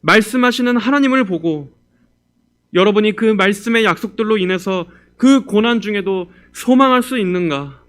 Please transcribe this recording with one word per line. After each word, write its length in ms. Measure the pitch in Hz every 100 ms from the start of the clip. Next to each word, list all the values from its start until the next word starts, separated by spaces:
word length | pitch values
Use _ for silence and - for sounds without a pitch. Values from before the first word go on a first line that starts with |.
말씀하시는 760 | 151 214 208 254 247 240 240 240
하나님을 460 | 214 285 269 262
보고 520 | 202 170 165 151 139 _ _ _ _ _ _ _ _ _ _
여러분이 380 | - 196 214 214
그 120 | 214
말씀의 600 | 220 208 190 202 240 226
약속들로 520 | 214 160 220 - 220 220
인해서 500 | 180 185 190 185 - - _ _
그 280 | 262 269
고난 360 | - 202 226 233
중에도 500 | 196 202 196 190 175 - _
소망할 480 | - - 254 269 254
수 160 | 240 254
있는가? 680 | 185 180 170 139 143 131